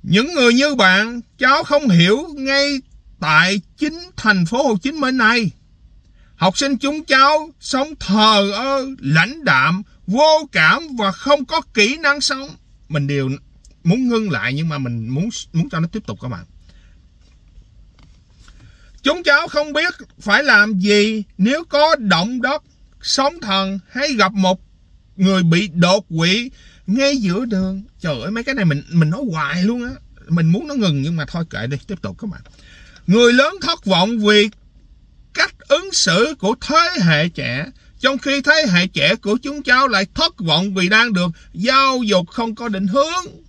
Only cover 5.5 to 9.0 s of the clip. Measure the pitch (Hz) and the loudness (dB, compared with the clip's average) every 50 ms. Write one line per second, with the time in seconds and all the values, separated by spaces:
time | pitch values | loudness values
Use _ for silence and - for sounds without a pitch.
5.5 | - _ _ _ _ _ _ - - - _ _ _ _ _ _ _ _ 160 185 | -6 _ _ _ _ _ _ -20 -20 -20 _ _ _ _ _ _ _ _ -2 -2
6.5 | 190 - 285 277 277 220 - 277 294 311 302 - 269 262 269 285 302 302 311 320 | 0 0 -2 -2 -2 -2 -4 -4 -6 -6 -2 2 4 4 6 6 4 2 -2 -4
7.5 | - _ - - - 262 277 311 311 - - - 190 220 214 208 214 208 196 196 | -16 _ -12 -6 -4 -4 -4 -4 -8 -14 -4 -2 2 2 4 4 4 2 2 0
8.5 | 208 - 254 269 277 269 262 269 269 - | -4 -6 -4 -4 -4 -4 -4 -6 -12 -10